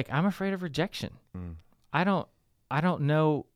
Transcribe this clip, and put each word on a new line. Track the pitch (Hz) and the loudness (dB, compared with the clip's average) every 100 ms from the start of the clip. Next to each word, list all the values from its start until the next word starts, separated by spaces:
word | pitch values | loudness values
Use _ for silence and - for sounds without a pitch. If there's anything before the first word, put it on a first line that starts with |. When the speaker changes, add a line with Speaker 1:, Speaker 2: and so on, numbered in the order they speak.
| - | 2
Speaker 1:
like, | |
"I'm | 143 196 | 2 2
afraid | - 196 | 0 -2
of | 190 | -2
rejection." | 180 139 185 - - - _ 92 | -4 -2 -2 -2 -10 -10 _ -12
Speaker 2:
Mm. | 87 82 - _ _ | -10 -12 -18 _ _
Speaker 1:
I | 147 | 0
don't, | 180 185 - _ _ _ _ | 2 0 -2 _ _ _ _
I | 135 | 0
don't | 180 156 | 2 2
know | 143 151 156 147 - | 2 4 4 2 -4